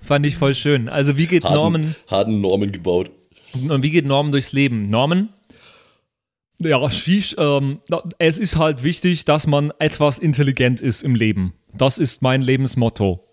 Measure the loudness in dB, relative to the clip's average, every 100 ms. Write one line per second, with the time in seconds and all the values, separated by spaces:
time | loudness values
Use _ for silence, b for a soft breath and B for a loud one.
0 | 0 0 0 0 0 0 0 0 0 0
1 | 0 2 2 2 2 2 2 0 -2 -8
2 | -4 -2 0 0 2 0 0 -4 -2 0
3 | -2 _ _ _ _ -8 -2 0 2 0
4 | 2 0 0 -2 -2 0 0 0 0 0
5 | 2 0 -2 _ _ b b b b b
6 | b _ _ _ _ _ 0 0 0 -4
7 | 0 -2 -2 -2 0 0 -2 -6 -8 -8
8 | -8 0 0 0 -2 0 0 0 -4 0
9 | 0 0 0 0 2 0 0 -2 -4 0
10 | 0 0 -2 0 0 2 0 0 -2 -2
11 | -2 0 2 0 -4 -6 _ 0 0 2
12 | -2 0 0 0 2 0 0 0 -2 0
13 | -2 -2 _